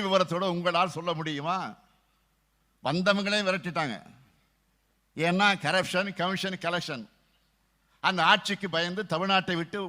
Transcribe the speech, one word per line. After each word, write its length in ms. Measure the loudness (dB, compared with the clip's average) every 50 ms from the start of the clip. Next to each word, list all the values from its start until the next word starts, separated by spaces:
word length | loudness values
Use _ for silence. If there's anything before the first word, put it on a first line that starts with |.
| 2
விவரத்தோட 400 | 4 4 4 4 2 0 0 0 0 0
உங்களால் 400 | 0 0 2 2 2 2 0 -2
சொல்ல 160 | -4 -4 -4 -4 -2
முடியுமா? 380 | -4 -4 -4 -4 -2 -2 -2 -4 -4 -8 -10 -14 _ _ _ _ _ _ _ _ _ _ _ _ _ _ _ _ _ _ _ _ -4
வந்தவங்களே 560 | -2 0 2 2 2 2 2 2 0 0 0 2
விரட்டிட்டாங்க. 480 | 0 0 -2 -2 -4 -2 -2 -2 -2 -4 -8 -12 -18 -20 -20 -20 _ _ _ _ _ _ _ _ _ _ _ _ _ _ _ _ _ -6
ஏன்னா, 300 | -2 0 2 2 4 4 4 4 2 0
கரப்ஷன், 460 | 0 0 0 0 0 0 -2 -2 -2 -4 -4
கமிஷன், 380 | -2 -2 -2 -2 -4 -6 -6 -6 -4
கலெக்ஷன், 400 | -2 -2 -2 -4 -6 -8 -10 -12 -14 _ _ _ _ _ _ _ _ _ _ _ _ _ _ _ _ _ _ -2
அந்த 160 | 0 2 4 6 6
ஆட்சிக்கு 360 | 6 4 2 -2 -6 -6 -6 -4
பயந்து 320 | -2 -2 -2 -2 -4 -6 -4 -2 -2
தமிழ்நாட்டை 420 | -2 0 2 2 2 2 0 -2 -4
விட்டு 200 | -4 -4 -6 -6 -6